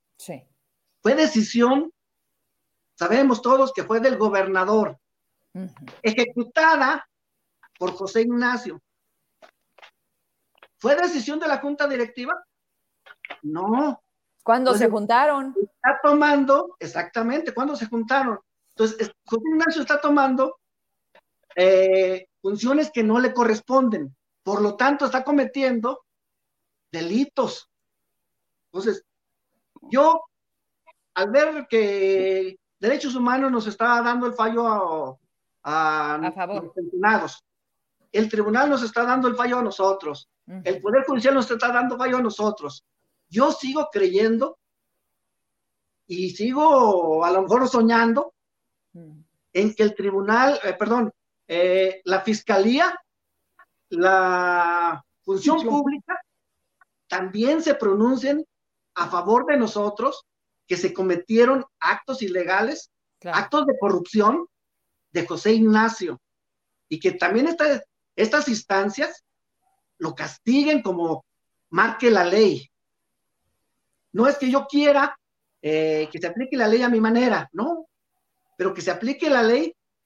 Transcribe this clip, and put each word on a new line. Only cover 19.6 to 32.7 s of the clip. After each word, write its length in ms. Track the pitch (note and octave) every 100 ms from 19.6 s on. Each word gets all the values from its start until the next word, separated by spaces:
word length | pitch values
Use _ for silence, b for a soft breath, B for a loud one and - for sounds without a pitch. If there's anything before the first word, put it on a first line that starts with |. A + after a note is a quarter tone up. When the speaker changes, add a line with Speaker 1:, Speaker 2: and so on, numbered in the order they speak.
| D#4+ E4
Speaker 2:
está 180 | C#4 D4
tomando, 580 | D4 D4 C4+ C4 C#4 - _ _ _ _ _ _ _ _ _
eh, 720 | F3 F#3 F#3+ F#3+ F#3+ F#3 F#3 - _
funciones 500 | G3 G#3+ A#3+ D4 D4
que 100 | A#3+
no 160 | G#3+ A#3+
le 140 | B3+
corresponden. 840 | B3 A3+ G#3+ - C4 B3 G#3+ C3+ - _ _
Por 180 | F#3+ G3+
lo 160 | G#3 G#3
tanto, 300 | C4 C#4+ C#4
está 180 | B3+
cometiendo 800 | D4 C#4+ A#3+ C#4 C4 A#3 A#3 C#4 _ _ _ _ _ _ _ _ _
delitos. 760 | E3 E3+ A3 C#4+ - A#3 - - _ _ _ _ _ _ _ _ _ _
Entonces, 340 | F3+ G#3+ - _ _ _ _ _ _ _ _ -
yo, 320 | B3+ D#4 - - _ _ _ _ _ _ _ _
al 160 | F3+ G3+
ver 360 | C4+ D#4 D4+ B3
que 880 | A3+ G3+ G3 F#3+ F#3+ F#3+ F#3+ F#3 F#3+ _